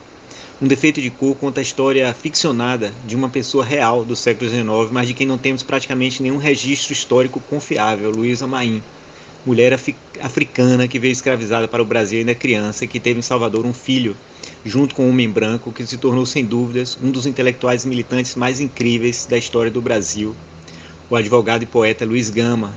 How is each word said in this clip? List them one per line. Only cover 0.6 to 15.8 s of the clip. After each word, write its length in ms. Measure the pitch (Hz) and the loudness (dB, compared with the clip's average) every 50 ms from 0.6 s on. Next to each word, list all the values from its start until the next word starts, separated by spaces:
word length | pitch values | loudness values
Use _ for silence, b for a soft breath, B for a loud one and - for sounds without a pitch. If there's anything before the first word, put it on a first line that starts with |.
Um 60 | 135 135 | 2 2
Defeito 340 | 139 123 135 156 151 151 | 2 4 4 2 2 0
de 80 | 135 123 | -2 -6
Cor 260 | 123 - 135 135 139 | -4 -2 0 0 0
conta 240 | 135 - 139 123 139 | 0 -2 -4 -4 -4
a 40 | 131 | -4
história 500 | - - - 131 135 135 135 131 123 117 | -4 -2 0 2 2 4 4 2 2 -2
ficcionada 800 | - - 156 147 - - 165 131 117 120 123 127 120 110 101 107 120 127 | -4 -6 -4 -2 0 0 0 0 0 0 0 0 0 -2 -4 -6 -10 -10
de 120 | 110 110 127 | -6 -2 -2
uma 100 | 135 127 | -2 -2
pessoa 380 | 127 135 120 - - 139 127 | -2 -4 -4 0 0 0 0
real 400 | 117 131 147 127 113 117 123 113 | 0 0 2 2 4 2 2 0
do 100 | 117 120 | -2 -4
século 340 | - - 123 113 104 123 113 | -2 0 0 0 0 -2 -2
dezenove, 440 | 113 123 117 107 107 110 113 110 120 | -2 -2 0 0 2 0 0 0 0
mas 140 | 123 123 120 | 0 0 -2
de 60 | 123 | -2
quem 140 | - 135 135 | -2 0 0
não 100 | 131 123 | 0 0
temos 240 | - 135 135 127 | 0 -2 -2 -2
praticamente 600 | - - 139 135 - - 139 127 127 131 127 - 135 | -2 -2 -2 -2 -2 -2 -2 0 0 -2 -2 -2 -2
nenhum 140 | 127 135 143 | -2 -2 0
registro 560 | 143 151 139 117 - 127 143 135 - - 143 | 2 2 2 2 0 -2 -2 -2 -2 -4 -4
histórico 480 | - - - 120 123 127 127 123 135 | -6 -2 2 2 4 4 2 0 -6
confiável, 680 | - - 147 147 139 - 147 117 107 107 110 101 104 107 | -6 -6 -6 -6 -4 -4 -2 0 2 0 0 0 0 -2
Luísa 360 | 107 110 113 120 123 120 135 127 | 0 0 0 0 0 0 -2 -4
Maim, 340 | 135 131 123 117 110 107 110 - - B B B B B B B B B - | -2 -2 0 0 -2 -2 -4 -10 -16 B B B B B B B B B -2
mulher 280 | 131 120 113 120 127 135 | 0 4 4 6 6 4
afri-, 220 | 127 - - 143 - - - - - | 2 0 -4 -6 -6 -12 -18 -12 -10
africana 640 | - 131 - - - - - - 127 127 127 123 127 123 | -10 -4 -2 -2 -2 0 2 4 4 6 6 6 4 2
que 120 | 127 123 | 0 0
veio 120 | 117 131 | 0 0
escravizada 560 | 127 127 - 135 131 117 113 104 113 113 113 107 | 0 2 0 0 0 0 0 0 0 0 0 0
para 140 | - 117 | 0 0
o 40 | 117 | 0
Brasil 340 | 104 113 117 110 98 107 113 | 2 2 2 2 2 0 0
ainda 140 | 113 117 120 | 0 0 0
criança 520 | 120 - 135 120 104 104 104 107 - 127 | 0 0 0 0 0 0 -2 -4 -6 -6
e 20 | 110 | -6
que 120 | - 123 | -6 -2
teve 200 | 120 120 123 117 | 0 0 0 0
em 40 | 117 | 0
Salvador 420 | - 127 123 117 113 104 110 113 | 0 0 0 0 0 0 0 0
um 80 | 123 123 | -2 -4
filho, 420 | - - - 131 131 123 113 98 110 B B B B B B B B B | -4 -2 -2 0 0 0 -2 -4 -6 B B B B B B B B B
junto 320 | 110 101 131 143 135 - | -2 2 2 2 2 2
com 100 | - 131 | 2 2
um 40 | 127 | 4
homem 200 | 127 127 120 110 | 4 4 4 2
branco 420 | 101 110 107 107 113 117 - 123 | 2 0 0 0 0 -2 -4 -8
que 140 | 113 - | -10 -10